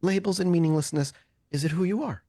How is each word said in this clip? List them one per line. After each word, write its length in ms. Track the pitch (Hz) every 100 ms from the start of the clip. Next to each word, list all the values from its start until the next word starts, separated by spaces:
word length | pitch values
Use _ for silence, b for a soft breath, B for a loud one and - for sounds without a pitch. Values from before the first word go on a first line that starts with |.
Labels 380 | 180 190 196 185
and 120 | 185
meaninglessness, 600 | 175 160 156 147 151 139 - b b _
is 140 | 143
it 80 | 156
who 120 | 156
you 180 | 180 208
are? 200 | 285 101